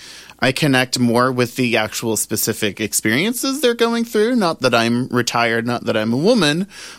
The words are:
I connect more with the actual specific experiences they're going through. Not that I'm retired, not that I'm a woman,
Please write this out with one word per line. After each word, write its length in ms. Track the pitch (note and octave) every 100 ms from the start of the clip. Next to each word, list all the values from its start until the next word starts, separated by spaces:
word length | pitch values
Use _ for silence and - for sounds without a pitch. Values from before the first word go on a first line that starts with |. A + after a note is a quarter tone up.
| - - - -
I 120 | B2+
connect 460 | C3 D3+ C3 B2+ C3
more 340 | A#2+ A#2 B2+
with 240 | B2 A#2+
the 220 | - B2 A2+
actual 400 | G#2+ - A#2 G#2+
specific 640 | - G#2+ A2+ G#2+ G#2 F#2
experiences 800 | G#2 - A2 B2 G#3+ B3+ C4+ C4+
they're 140 | B3
going 280 | A#3 A#3 A#3
through. 320 | A#3 G#3+ A3 B3
Not 240 | F3 D#3+
that 120 | B2+
I'm 340 | A#2 A#2 A#2+ B2+
retired, 580 | A#2+ A#2 A#2+ A#2 A#2 A#2
not 180 | A#2+
that 100 | A#2
I'm 180 | A2 A2
a 40 | B2
woman, 500 | F#3 B3 D3 D#3+ G3 - -